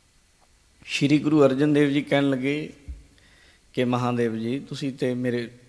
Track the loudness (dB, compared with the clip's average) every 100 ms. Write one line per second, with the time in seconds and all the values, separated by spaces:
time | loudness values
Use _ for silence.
0 | _ _ _ _ _ _ _ _ -10 -2
1 | 2 2 4 4 4 4 2 4 2 0
2 | 0 0 2 0 -2 -4 -8 -14 -18 -18
3 | -18 _ _ _ _ _ _ -4 -2 0
4 | -2 0 -2 -2 -4 -6 -8 -8 -8 -4
5 | -4 -2 -2 -4 -6 -14